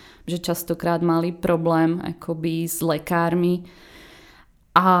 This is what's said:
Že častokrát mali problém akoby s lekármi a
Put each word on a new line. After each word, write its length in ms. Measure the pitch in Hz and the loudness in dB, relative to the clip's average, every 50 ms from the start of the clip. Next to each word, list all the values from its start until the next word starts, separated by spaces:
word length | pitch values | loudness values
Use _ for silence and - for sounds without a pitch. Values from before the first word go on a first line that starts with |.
| - - - - - - | -20 -20 -20 -16 -10 -8
Že 60 | 175 175 | -8 -6
častokrát 640 | - - 170 170 - - 170 170 - 170 170 165 170 | -4 -4 -4 -4 -4 -6 -6 -4 -2 -2 0 0 0
mali 320 | 170 165 165 165 175 170 | 0 0 0 0 -2 -4
problém 640 | 175 - - 175 165 170 170 165 160 165 160 170 180 | -2 0 0 0 0 2 2 2 2 2 2 0 -2
akoby 720 | - 170 165 - - - 165 160 160 170 160 165 165 170 | -6 -8 -10 -10 -8 -8 -8 -6 -4 -4 -4 -4 -4 -6
s 80 | - - | -6 -4
lekármi 880 | 165 165 151 151 156 - 180 170 170 170 170 180 175 175 180 175 180 - - - - - - - - - - - - - - - - _ _ _ _ _ - 175 | -2 -2 -2 -2 -2 -2 0 0 2 2 2 2 2 2 0 0 -4 -10 -20 -20 -20 -20 -20 -20 -20 -20 -20 -20 -20 -20 -20 -20 -20 _ _ _ _ _ 2 4
a 100 | 185 185 180 180 | 6 6 6 6